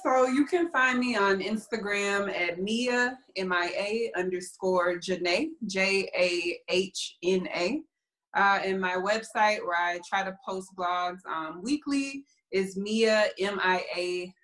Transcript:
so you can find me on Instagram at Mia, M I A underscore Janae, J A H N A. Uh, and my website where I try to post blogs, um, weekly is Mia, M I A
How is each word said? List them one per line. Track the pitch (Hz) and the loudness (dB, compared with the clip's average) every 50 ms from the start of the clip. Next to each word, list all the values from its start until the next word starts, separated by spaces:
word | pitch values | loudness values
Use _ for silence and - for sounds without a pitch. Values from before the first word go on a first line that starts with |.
| - | 0
so | 269 262 262 254 | 2 4 4 4
you | 262 254 285 285 | 4 4 2 2
can | - 370 349 339 339 | 2 2 0 0 2
find | - 262 254 254 247 247 | 2 2 2 4 2 2
me | 247 247 233 | 0 0 2
on | 202 196 196 190 190 | 2 4 4 2 2
Instagram | - 220 220 214 - - 233 214 190 202 202 202 202 202 202 202 202 190 - | 0 -2 -4 -4 -4 -4 -6 -4 -2 -2 -2 0 0 0 0 0 0 -2 -2
at | 170 175 170 170 175 | -2 -2 -2 -2 -4
Mia, | 190 208 226 240 247 247 247 247 247 247 254 - _ _ - | -2 -2 0 0 0 2 2 2 0 0 -2 -8 _ _ -6
M | 185 190 185 180 | -4 -2 0 0
I | 175 175 170 - | 0 0 0 -2
A | - 202 208 220 233 233 220 - 180 | -4 -4 -2 -2 -2 -2 -2 -2 -2
underscore | 185 185 180 180 180 - - - 190 185 180 180 175 180 175 175 | -2 -2 -2 -4 -8 -10 -10 -4 0 2 2 2 2 2 0 -2
Janae, | 170 190 185 170 180 175 175 220 302 320 - - 226 | -2 -4 -2 -2 0 0 0 0 0 -2 -6 -8 -8
J | 190 190 190 190 196 196 196 185 - - | -4 0 2 2 4 2 2 0 0 0
A | 175 180 180 175 175 170 175 170 - - | 0 0 2 0 -2 -2 -4 -6 -6 -4
H | - 175 185 190 190 - - - - - - 170 | 0 0 0 0 0 -4 -8 -10 -10 -8 -4 0
N | 180 190 185 170 - - | 2 2 2 0 -2 -2
A. | 170 175 196 269 320 - _ _ _ _ _ _ _ _ - - | -2 -2 0 -2 -4 -6 _ _ _ _ _ _ _ _ -4 0
Uh, | 185 196 196 196 185 160 | 4 4 4 4 2 2
and | 190 190 190 | 0 -2 0
my | 190 180 185 | 0 0 0
website | 185 185 202 220 220 220 - - 226 214 208 214 - - | 0 0 0 0 0 -2 -4 0 2 2 4 2 0 -2
where | 175 170 | -2 0
I | 170 175 175 175 175 185 | 0 0 0 -2 -4 -6
try | - 208 196 190 | -4 -2 -2 -2
to | 190 190 - - | -4 -6 -10 -8
post | 202 190 190 185 - - | -8 -8 -8 -8 -10 -8
blogs, | 190 180 175 180 180 180 180 180 185 - | -4 -2 -2 0 0 -2 -2 -4 -6 -8
um, | - 160 160 156 160 165 180 180 | -6 -6 -6 -6 -6 -10 -8 -4
weekly | 240 294 294 - 285 277 277 277 277 277 277 - _ _ _ _ - | -4 -4 -2 -2 -2 -2 -2 -2 -4 -8 -12 -14 _ _ _ _ -4
is | - 196 190 190 180 | -2 -2 0 0 -4
Mia, | 196 202 208 220 220 226 220 214 214 214 - - - | -6 -2 0 2 4 4 4 4 4 2 2 0 -2
M | 190 208 202 180 185 | -4 -2 -2 0 2
I | 185 185 180 - - 170 | 2 2 2 0 -4 -4
A | 180 180 180 180 180 180 185 - _ | -4 -4 -2 -4 -4 -6 -8 -14 _